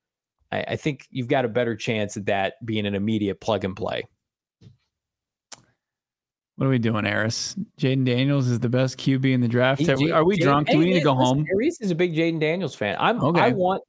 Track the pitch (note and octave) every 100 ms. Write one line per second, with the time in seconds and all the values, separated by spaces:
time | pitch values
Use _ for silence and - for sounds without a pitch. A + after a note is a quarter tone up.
0 | _ _ _ _ _ G2+ - A2+ - B2
1 | - C3+ A#2+ C#3+ B2 A2+ A#2 A2 - A2
2 | G#2 G#2+ G2 G2+ G2 - A#2 G#2+ G2+ G2
3 | G#2 A2 G2+ F#2 - G#2 F#2+ G2 F#2 A#1
4 | - _ _ _ _ _ - _ _ _
5 | _ _ _ _ _ - _ _ _ _
6 | _ _ _ _ _ - C3+ C3 A2+ A2
7 | G#2 G#2 A2 - - - A3 - C3 C3+
8 | B2+ A#2+ C#3 C#3+ B2 A#2+ B2 B2+ C3 -
9 | - C3+ C3 B2+ A#2+ B2 B2+ C#3 D#3+ C3+
10 | D3+ E3 E3 G3+ D#3+ C#3+ D3 D3+ F3 F3+
11 | C#3+ B2+ B2+ C#3 D#3 G3 D4 E4+ G3+ E3
12 | F3+ D#3 E3 E3 D#3 F3 D#3+ - G#2 F2+
13 | E3+ A#3 C#3+ E3+ A3+ G#3+ F3+ F#3+